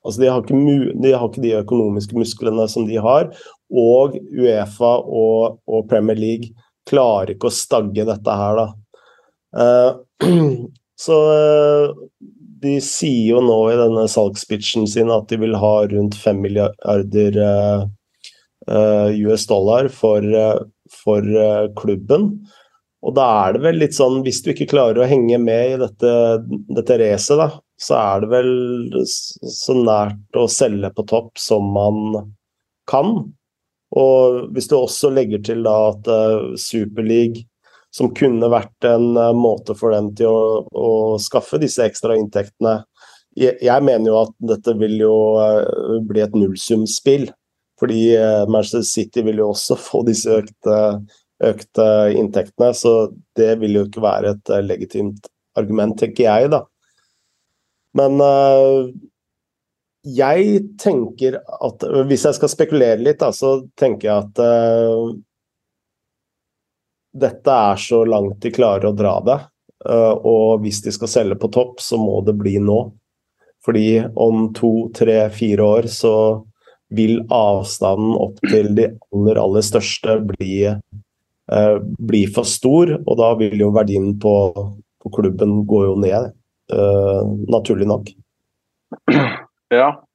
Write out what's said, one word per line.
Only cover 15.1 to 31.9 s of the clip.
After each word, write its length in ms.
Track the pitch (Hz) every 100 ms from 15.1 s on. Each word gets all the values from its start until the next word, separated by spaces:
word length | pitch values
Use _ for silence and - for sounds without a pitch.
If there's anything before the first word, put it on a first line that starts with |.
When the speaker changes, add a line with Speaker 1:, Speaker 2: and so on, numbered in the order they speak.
Speaker 1:
at 160 | 113 107
de 80 | 113
vil 140 | 110 110
ha 140 | 107 107 104
rundt 240 | 101 104 104
fem 240 | - 98
milliarder, 960 | 98 101 101 - - 104 98 104 104 104
eh, 400 | 104 101 104 101 101 101 _ _ - _ _ _ -
eh, 480 | 107 107 104 104 107
U 120 | 104 110
S 100 | -
dollar 360 | 101 98 117 135
for, 320 | - 110 107
eh, 360 | 104 110 110 107 104 _ _ -
for, 160 | - 104
eh, 480 | 101 107 107 107 107 104
klubben. 540 | 107 98 101 147 208 - - _ _ _ _ _
Og 140 | - 131
da 100 | 127 107 95
er 100 | 117
det 80 |
vel 160 | 151 165
litt 160 | 151 151
sånn, 240 | 131 131
hvis 180 | 131 123
du 60 | -
ikke 160 | 143 143
klarer 260 | 143 120 113
å 80 | 127
henge 300 | 139 117 120
med 320 | 117 113 123
i 80 | 131
dette, 340 | 123 104 120 120 117 113 113 104 -
dette 300 | 135 - 120
racet, 380 | 110 101 - 143
da, 80 | 156 - _ -
så 160 | - 131
er 240 | 104 98
det 80 | 107
vel 220 | 123 127 127 123 123 120 127
s-, 380 | 123 - - -
så 320 | 123 - - 127
nært 580 | 117 107 104 104 - -
å 80 | 117
selge 380 | - 127 101 98
på 140 | - 104
topp 320 | 113 117 -
som 300 | - 110 101
man 600 | 101 104